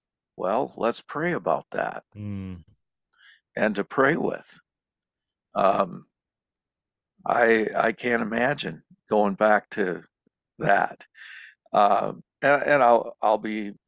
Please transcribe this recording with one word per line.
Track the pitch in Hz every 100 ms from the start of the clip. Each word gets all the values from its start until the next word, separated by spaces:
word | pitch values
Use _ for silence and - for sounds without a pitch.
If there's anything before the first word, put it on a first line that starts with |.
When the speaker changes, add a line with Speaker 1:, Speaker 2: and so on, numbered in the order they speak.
| _ _ _ -
Speaker 1:
"Well, | 92 113 143 -
let's | 117 -
pray | - 147 170
about | 143 90 71 -
that." | - - - - 104
Speaker 2:
Mm. | 104 98 95 87 - _ _ _ _ _ - _ _ -
Speaker 1:
And | 107 104
to |
pray | 98 - 135 151
with. | - - - - _ _ _ _ _ _ _ _ _ 101
Um, | 98 101 95 - - _ _ _ _ _ _ _ _ _ _ _ -
I, | 120 117 113 104 98
I | 107
can't | - 123 117
imagine | 110 113 127 143 - 80 - _ -
going | 107 104
back | 98 107 104 -
to | - 92 85 - _ _ _ _ -
that. | - 98 - - - - - - - _ _
Um, | - 101 98 101 - - _
and, | 139 143
and | 135 143
I'll, | 120 117 110 -
I'll | 107 107
be | 110 107 101 101